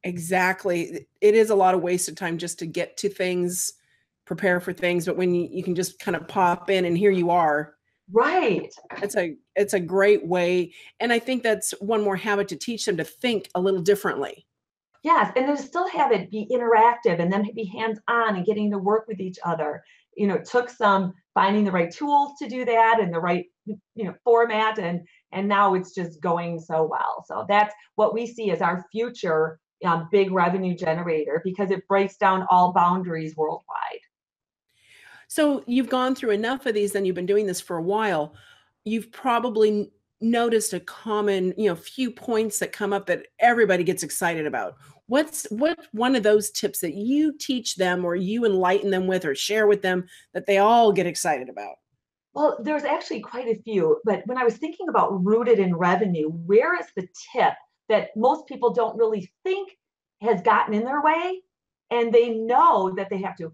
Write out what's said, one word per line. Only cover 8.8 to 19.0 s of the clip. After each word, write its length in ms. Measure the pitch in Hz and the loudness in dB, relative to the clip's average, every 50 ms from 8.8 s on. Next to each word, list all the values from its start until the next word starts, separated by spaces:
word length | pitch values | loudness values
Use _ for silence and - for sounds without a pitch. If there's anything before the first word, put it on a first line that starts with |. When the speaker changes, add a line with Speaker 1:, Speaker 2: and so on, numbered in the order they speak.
| _ _ - - | _ _ -10 -8
Speaker 1:
It's 140 | 202 196 - | -8 -4 -2
a, 200 | 214 175 165 143 - _ _ _ | -2 -2 -2 -6 -12 _ _ _
it's 180 | 190 202 202 - | -2 0 2 0
a 60 | 190 | -2
great 440 | 180 160 185 196 196 208 208 - - | -2 0 2 4 6 6 4 4 2
way. 500 | 170 180 180 175 175 180 180 175 170 - - - - _ _ | -2 0 0 2 2 0 0 -2 -4 -8 -20 -20 -20 _ _
And 120 | 226 240 | -2 0
I 60 | 240 233 | 0 0
think 240 | - - 262 247 | 0 -2 -4 -2
that's 300 | 240 226 214 - - - - - | 0 0 -2 0 -2 -8 -8 -6
one 220 | 202 202 226 214 | -4 -2 0 0
more 120 | 208 202 196 | 0 0 -2
habit 320 | 175 - 226 202 202 202 196 | -2 -2 -2 -2 -2 -2 -4
to 80 | 165 | -6
teach 300 | 143 - - 233 208 - | -10 -8 -8 -8 -6 -4
them 100 | - 196 160 | -4 -2 -4
to 60 | 156 | -4
think 460 | - - _ - - 226 196 - - _ | -8 -8 _ -4 -2 -2 -2 -4 -4 _
a 40 | 180 | -2
little 220 | 180 196 196 185 | 0 0 0 2
differently. 640 | 170 190 202 202 - 190 135 127 139 - - - _ _ _ _ _ _ _ _ _ _ _ _ | 2 2 2 2 0 -4 -4 -4 -6 -8 -8 -16 _ _ _ _ _ _ _ _ _ _ _ _
Speaker 2:
Yes, 300 | - 302 330 294 208 - - | 0 2 4 4 2 2 0
and 140 | 254 262 285 | 0 0 0
then 80 | 294 | 0
still 320 | 277 - - - 349 370 381 | -2 -4 -6 -4 -4 -4 -2
have 240 | 359 311 294 262 | 0 0 2 2
it 180 | 226 190 180 - | 2 0 0 -6
be 180 | 208 214 214 - | -8 -8 -4 -2
interactive 680 | 254 240 240 226 233 214 220 233 240 233 - 185 170 165 | -2 -2 2 4 4 6 6 6 4 4 0 0 2 2
and 140 | 170 175 | 0 0
then 180 | 190 202 208 208 | 0 0 -2 -2
be 120 | 220 226 220 | -4 -8 -10
hands-on 720 | 180 208 220 220 226 220 214 _ - 233 233 226 214 202 | -8 -6 -6 -4 -4 -4 -6 _ -2 0 0 0 0 -2
and 100 | 185 180 | -2 -2
getting 240 | 202 208 208 208 208 | -2 0 0 -2 -2
to 80 | 202 196 | -2 -2
work 280 | 185 196 214 220 | 0 0 0 0